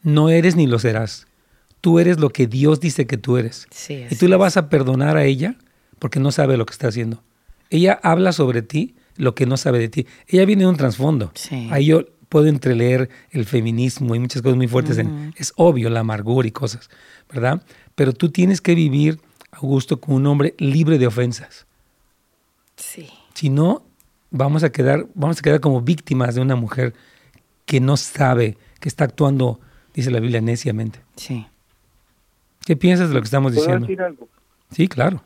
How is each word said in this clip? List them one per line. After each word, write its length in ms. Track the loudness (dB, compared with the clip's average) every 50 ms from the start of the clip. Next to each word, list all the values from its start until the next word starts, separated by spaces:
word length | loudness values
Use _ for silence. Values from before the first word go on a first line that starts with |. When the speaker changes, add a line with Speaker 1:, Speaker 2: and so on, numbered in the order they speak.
| _
Speaker 1:
No 260 | 2 2 4 4 4
eres 260 | 4 4 4 4 4
ni 100 | 4 2
lo 120 | 2 2 0
serás. 480 | 0 -2 -2 -2 -4 -6 -8 -14 -20 _ _ _ _ _ _ _ _ _ _ _
Tú 200 | 0 2 4 4
eres 200 | 4 4 2 2
lo 100 | 0 -2
que 180 | 2 0 -2
Dios 320 | 0 2 2 2 2 2 2
dice 260 | 0 -4 -2 -2 -4
que 100 | -4 -4
tú 200 | -6 -2 -2 -2
eres. 300 | -2 -2 -4 -8 -14 -20 _
Speaker 2:
Sí, 220 | -20 -20 -16 -14 -14
Speaker 1:
Y 80 | -14 -8
Speaker 2:
así 120 | -10 -2
Speaker 1:
tú 120 | 2 4
la 80 | 4 4
Speaker 2:
es. 40 | 4
Speaker 1:
vas 180 | 4 2 2
a 120 | 0 0 2
perdonar 480 | 0 0 2 2 0 0 0 2 2
a 80 | 2 2
ella 300 | 2 0 0 -2 -6 -6 _ _ _ _ _ _ _ _ _
porque 200 | -10 -6 -4 -2
no 120 | -2 0
sabe 260 | 0 0 0 2 2
lo 80 | 0 -2
que 80 | -4 -8
está 140 | -6 -6
haciendo. 360 | -6 -4 -4 -8 -8 -8 -12 _ _ _ _ _ _ -20 _ _ _
Ella 300 | 0 2 2 2 2 2 2
habla 280 | 0 2 2 2 0 2
sobre 280 | 0 0 0 0 -2
ti 340 | -4 -4 -4 -4 -4 -4 _ _ _ _ _
lo 200 | -2 -2 -2 0
que 100 | 0 -2
no 120 | -2 -2
sabe 220 | -2 0 0 0 0
de 100 | 0 -2
ti. 180 | -4 -6 -8 -8 -12 _ _
Ella 180 | _ 2 4 4
viene 180 | 4 4 4 4
de 60 | 2
un 80 | 2
trasfondo. 540 | 2 0 -2 0 0 0 0 0 0 -2 -6 -10
Speaker 2:
Sí. 320 | -14 -14 -10 -10 -10 -8 -4
Speaker 1:
Ahí 140 | -2 0 4
yo 180 | 4 4 4 2 -2 _ _ _ _
puedo 180 | 2 4 4
entreleer 640 | 4 2 0 0 0 0 2 2 2 2 0 0 -4 -8 -20 _ _
el 140 | -6 -6 -4
feminismo 680 | -2 -2 -2 0 0 -2 -2 -2 -2 -4 -4 -4 -2 -2
y 40 | -2
muchas 220 | -4 -4 -6 -2
cosas 160 | 0 0 2
muy 100 | 2 0
fuertes 300 | 0 0 -2 0 0 -2
en, 100 | -2 -2
Speaker 2:
Ujú. 260 | -4 -4 -8 -10 -12 -12
Speaker 1:
es 160 | -12 -12 -12 0
obvio, 320 | 2 2 4 4 2 -2 -2
la 100 | -2 -2
amargura 480 | -2 -4 -4 -6 -4 -2 0 0 0
y 40 | -2
cosas, 380 | -4 -6 -8 -8 -8 -10 -18 _ _ _ -20 -20 -20 -20 _ _
¿verdad? 320 | -8 -4 -2 -2 -2 -2 _ _ -20 _ _ _ _
Pero 180 | -2 0 0 0
tú 160 | 0 -2 -2
tienes 300 | 0 0 2 2 0 0
que 120 | _ 0 2
vivir 460 | 2 2 0 0 2 0 0 0 -4 _ _ _ _ -20 _ -16 -10
Augusto, 380 | -4 -2 -2 -2 0 -2 -6 -6
con 160 | -2 -2 0
un 100 | 2 2
hombre 280 | 2 2 2 0 -2 -2
libre 400 | -2 -2 0 0 2 2 2 4
de 100 | 2 2
ofensas. 580 | 2 0 0 -2 -2 -4 -8 -14 -20 -20 -20 _ _ _ _ _ _ _ _ _ _ _ _ _ _ _ _ _ _ _ _ _ _ _
Speaker 2:
Sí. 340 | -20 -18 -18 -18 -18 -20 -20 -20 _ _ _ _
Speaker 1:
Si 160 | -4 -2 -2
no, 340 | 0 2 2 2 0 -2 _ _ _ _ _ _ _ _ _ _
vamos 340 | -4 -2 -2 0 0 0 0
a 80 | 0
quedar, 340 | 0 0 2 2 2 0 -2 -6 -6
vamos 260 | -4 -2 -2 -2 0
a 20 |
quedar 180 | 2 2 2 4
como 220 | 2 2 0 2
víctimas 540 | 2 0 -2 -2 -2 -4 -2 0 0 0 -2
de 60 | -2
una 140 | 0 0 0
mujer 380 | 0 -2 -4 -4 -4 -4 -4 -6 _ _ _ _ _ _ _ _ _ _ _ _ _ _
que 140 | -2 0 0
no 180 | 2 2 0
sabe, 600 | 0 -2 -8 -2 0 2 2 2 2 0 -2 -2 _ _ _ _ _
que 100 | -12 -12
está 140 | -4 -2 -4
actuando, 540 | -4 0 0 0 0 2 0 0 -2 -2 -6 -12 _ _ -20 _ _ _
dice 180 | -6 -4 -2
la 80 | -2 -2
Biblia, 220 | -2 -2 -2 -2
neciamente. 580 | -2 -2 -4 -4 -4 -6 -4 -4 -6 -8 -10 -14 _ _ _
Speaker 2:
Sí. 300 | -20 -12 -12 -12 -12 -12 -16 _ _ _ _ _ _ _ _ _ _ _ _ _ _ _ _ _ _ _ _ _ _ -4
Speaker 1:
¿Qué 100 | -4 -2
piensas 340 | 2 2 2 4 4 2 0
de 60 | 0
lo 60 | -2
que 40 | -2
estamos 260 | 0 -2 0 0 2 0
Speaker 3:
¿Puedo 80 | 0 0
Speaker 1:
diciendo? 220 | 2 0 -2 -2
Speaker 3:
decir 140 | -4 -4 -6
algo? 260 | -6 -8 -8 _ -20 _ _ _ _ _ _ _ _ _
Speaker 1:
Sí, 160 | -2 -2 -2
claro. 360 | -2 0 -2 -2 -2 -2 -4 _